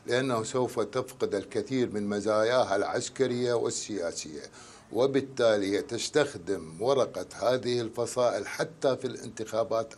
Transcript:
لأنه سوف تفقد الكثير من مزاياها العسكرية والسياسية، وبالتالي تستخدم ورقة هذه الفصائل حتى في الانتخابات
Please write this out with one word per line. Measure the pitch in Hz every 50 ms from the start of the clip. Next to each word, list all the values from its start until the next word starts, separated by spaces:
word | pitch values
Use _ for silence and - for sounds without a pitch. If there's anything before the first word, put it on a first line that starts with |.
| -
لأنه | - 120 127 135 135 123 113 110
سوف | - - 131 127 113 - 120
تفقد | 107 - - 131 127 - - - 113 95 104
الكثير | 98 92 - - 110 98 - 135 131 123 -
من | 98 104 104 101
مزاياها | 104 101 101 110 107 107 110 117 127 131 110 92 98
العسكرية | 101 98 95 - 127 - - - - 131 123 120 123 123 120 120
والسياسية، | 117 117 117 113 - - - 107 95 85 82 - - - 78 76 71 - - - - - - - - - - -
وبالتالي | 110 131 139 135 139 131 135 - - 120 113 107 104 98 95 101 -
تستخدم | - - 120 110 - - - 151 143 139 - 101 85 90 98 90 80 80 80 82
ورقة | 107 127 139 131 110 - - 90 92 - - -
هذه | 95 117 127 123 110 123 120 120
الفصائل | 117 107 - 120 120 113 - 127 123 117 95 104 101
حتى | - - - 156 160 - - - 135 127
في | 127 -
الانتخابات | 123 113 - - 120 107 - 110 - 110 110 113 - 110 113 110 - -